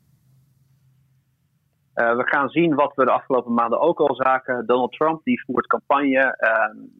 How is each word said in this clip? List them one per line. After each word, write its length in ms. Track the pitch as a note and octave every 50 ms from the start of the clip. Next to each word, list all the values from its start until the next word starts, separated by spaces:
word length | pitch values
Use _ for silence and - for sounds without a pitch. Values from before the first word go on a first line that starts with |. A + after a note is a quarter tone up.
| _ _ _ _ _ _ _ _ _ _ _ _ _ _ _ _ _ _ _ _ _ _ _ _ _ _ _ _ _ _ _ _ _ _ _ _ _ _ -
Eh, 220 | A2+ A#2 A#2 A#2+
we 100 | B2 B2
gaan 220 | - D#3 D3 C#3 B2
zien 260 | - D#3+ F3 E3 C#3+
wat 200 | C3+ C#3+ C3+ -
we 100 | C#3 C3
de 60 | B2
afgelopen 440 | A2 B2+ - - C3+ B2 - A#2+ A#2
maanden 260 | A#2+ A#2 A2+ A#2 -
ook 200 | D3 E3 F3 -
al 140 | D3+ C#3 B2+
zagen. 520 | B2+ C3 C3 C3 B2+ - - B2+ A#2+ A2+
Donald 260 | A2 B2 B2+ B2 A#2+
Trump, 320 | - - D#3 D#3+ D#3+ D#3 -
die 200 | B2+ A#2+ - -
voert 220 | - B2 A#2+ -
campagne, 680 | - - A#2 - - C#3+ C#3 C#3+ C#3 C3 C3 C3+ B2+ - -
ehm, 380 | - A2+ A2+ A2 G#2+ G#2+ G#2+ A2 G#2+ - _